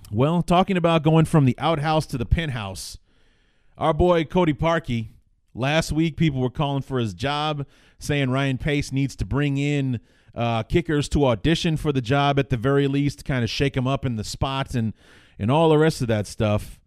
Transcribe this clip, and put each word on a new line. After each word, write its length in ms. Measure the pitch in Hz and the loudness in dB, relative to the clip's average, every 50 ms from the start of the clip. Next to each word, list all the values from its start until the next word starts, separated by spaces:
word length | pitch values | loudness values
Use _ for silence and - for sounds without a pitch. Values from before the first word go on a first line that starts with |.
| - - | -16 -6
Well, 300 | 101 110 131 156 175 175 | 0 0 2 2 2 0
talking 340 | - - 175 180 190 - 190 | 2 2 2 2 2 2 0
about 280 | 180 170 170 165 160 139 | 0 2 2 2 4 4
going 220 | 156 160 165 160 | 6 6 6 4
from 200 | - - 156 135 | 6 6 6 6
the 100 | 127 - - | 6 2 2
outhouse 480 | 135 160 165 147 147 160 156 156 - | 0 -2 0 0 0 0 0 0 -2
to 100 | - 143 | -2 -6
the 80 | 120 117 | -6 0
penthouse, 720 | - - - 165 147 120 120 101 98 92 - - - - - _ _ _ _ _ _ _ _ _ _ _ _ _ _ _ | 0 0 0 0 -4 -6 -8 -8 -8 -10 -12 -14 -14 -16 -18 _ _ _ _ _ _ _ _ _ _ _ _ _ _ _
our 160 | - 131 156 160 | -2 -2 0 2
boy 300 | 147 175 180 175 170 156 | 2 4 4 4 2 2
Cody 300 | - - 185 180 156 143 | 0 0 2 2 2 0
Parkey, 560 | - 160 165 170 165 - - 120 117 107 - - - _ _ _ _ _ _ - | 0 0 0 0 -2 -2 -4 -4 -4 -6 -8 -14 -20 _ _ _ _ _ _ -8
last 380 | 101 127 139 151 165 - - | -6 -4 0 0 0 0 0
week 260 | 156 151 165 165 139 | 0 0 0 0 0
people 240 | - 170 156 139 131 | 0 0 0 2 0
were 80 | 127 123 | -2 -2
calling 320 | - - 151 143 139 139 | -2 -2 -4 -2 -2 -4
for 180 | 135 - 135 127 | -4 -4 -4 -2
his 140 | 117 104 90 | -2 -4 -4
job, 520 | 85 - 139 147 147 151 156 151 143 135 _ _ _ _ _ _ | -4 -4 -4 -2 -2 -2 -4 -4 -6 -8 _ _ _ _ _ _
saying 320 | _ - - 147 143 139 127 | _ -6 -2 -2 0 0 0
Ryan 280 | 127 135 139 135 131 | 0 0 0 -2 -2
Pace 340 | 120 - 156 147 143 135 - | -2 -2 -2 -2 -2 -2 -2
needs 240 | 135 135 139 127 - | -2 -2 -2 -2 -4
to 80 | - 110 | -6 -6
bring 320 | 92 123 139 147 143 139 | -4 -2 -2 0 0 0
in, 420 | 139 143 147 147 143 135 131 123 107 _ _ _ _ _ _ - | -2 -2 0 -2 -2 -2 -2 -4 -6 _ _ _ _ _ _ -8
uh, 280 | - 120 117 117 113 110 | -4 -4 -2 -2 -4 -4
kickers 440 | - - 175 165 - 151 147 135 - | 0 0 0 0 0 -2 -2 -2 0
to 160 | - 156 139 | 0 2 2
audition 520 | 127 117 95 - 147 165 - - 170 156 | 2 2 2 2 0 0 0 0 -2 -2
for 140 | 147 - 151 | -2 -2 -2
the 100 | 135 131 | -2 -2
job 380 | 117 104 143 143 143 143 139 143 | -2 0 0 2 2 2 2 0
at 100 | 135 - | 0 0
the 80 | 127 | -2
very 300 | 113 101 135 139 139 143 | -2 0 2 2 2 2
least, 360 | 135 139 143 143 139 - - - | 2 0 0 -2 -2 -4 -6 -8
kinda 240 | - 135 127 117 | -6 -4 -2 -2
shake 300 | 107 - - 143 139 - | -4 -2 -2 -2 -2 0
'em 100 | 135 123 | -2 -2
up 180 | 131 139 - - | -2 -2 -2 -4
in 100 | 131 117 | -4 -6
the 80 | 107 98 | -6 -8
spot 520 | - - - 143 135 135 135 135 - 123 | -8 -6 -6 -6 -4 -4 -6 -6 -4 -4
and, 180 | 120 113 107 - _ _ - - - - _ _ | -2 -2 -2 -6 _ _ -20 -20 -20 -20 _ _
and 120 | - 101 113 | -4 0 2
all 180 | 139 160 165 160 | 2 4 6 6
the 80 | 156 | 6
rest 240 | 151 156 160 - - | 6 4 4 2 0
of 60 | 127 | -2
that 200 | 113 110 104 98 | 0 0 -2 -2
stuff. 520 | - - - 113 104 104 104 - - - - _ | -6 -4 -2 0 0 0 0 -2 -6 -16 -20 _